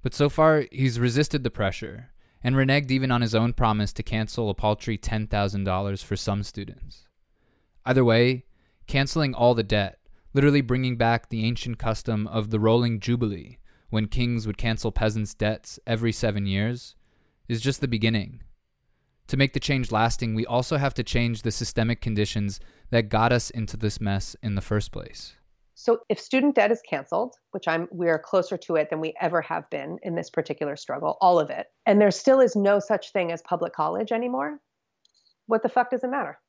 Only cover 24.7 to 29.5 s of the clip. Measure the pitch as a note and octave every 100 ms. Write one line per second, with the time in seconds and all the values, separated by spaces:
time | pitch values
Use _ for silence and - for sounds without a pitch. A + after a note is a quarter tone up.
24.7 | G#2+ - - - - - _ _ _ _
25.7 | _ - A#3 - G3+ - C4 C#4+ C#4 G#3
26.7 | A3 - C#3+ C#3+ E3+ B3 _ _ G3 F3
27.7 | E3 F3 F3 E3+ D#3 - F#3+ F3+ F3 -
28.7 | E3 D3+ D#3 D#3+ - F3+ E3+ D#3